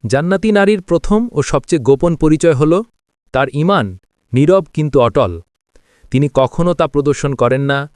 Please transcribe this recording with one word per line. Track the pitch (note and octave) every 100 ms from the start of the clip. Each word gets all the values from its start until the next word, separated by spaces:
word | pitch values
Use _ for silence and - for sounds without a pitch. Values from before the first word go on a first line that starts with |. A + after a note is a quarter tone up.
| A2
জান্নাতি | C3+ E3+ F#3+ A3
নারীর | G#3 G3 G#3
প্রথম | - E3+ - G#3 A#3+
ও | D3
সবচেয়ে | C#3 D3 - E3
গোপন | A#2 C#3 F3 E3
পরিচয় | D#3 D#3 F3
হল | C3+ D3+ F3 A#3 _ _ _ _
তার | B2+ C#3
ঈমান, | C#3+ E3 G3+ G#2 F#2 _ _ _
নীরব | A#2+ D3+ F#3+ F#3
কিন্তু | - D3+ C#3
অটল। | A#2+ G#2+ A2 E2+ - _ _ _ _ _ _
তিনি | C3 C#3+
কখনো | C3+ C3 - E3+
তা | F3 D#3+
প্রদর্শন | D3 C#3+ C#3 D3
করেন | C3+ A#2+ C3
না | C#3 C#3 C#3+